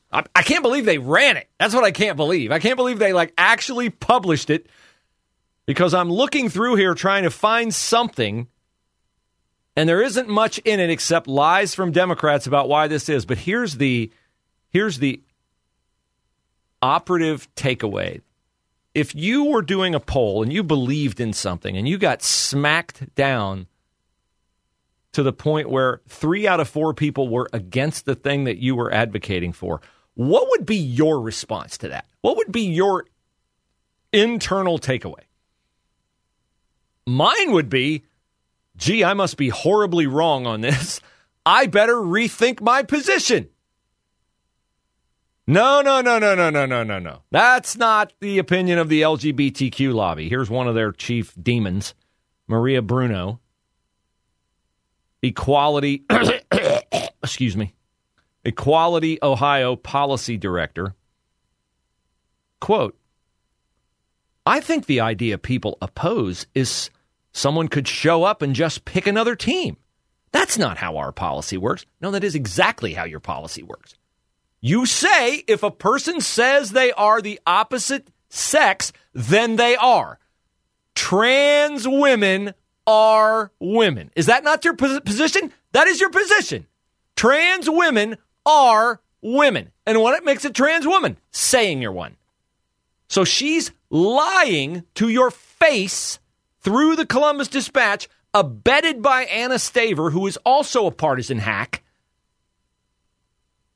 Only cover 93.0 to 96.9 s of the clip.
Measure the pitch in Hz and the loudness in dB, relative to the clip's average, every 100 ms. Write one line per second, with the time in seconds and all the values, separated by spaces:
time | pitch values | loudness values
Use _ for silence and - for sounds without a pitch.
93 | _ 196 180 - 285 320 - - _ 156 | _ -2 0 0 0 -2 -4 -12 _ 0
94 | 196 262 311 381 294 156 139 175 - - | 2 2 2 2 2 0 -2 -8 -12 -2
95 | 226 233 254 - _ _ 330 240 196 - | 0 4 2 0 _ _ 2 4 -2 -6
96 | - - _ _ _ _ 190 226 311 | -8 -10 _ _ _ _ 0 2 4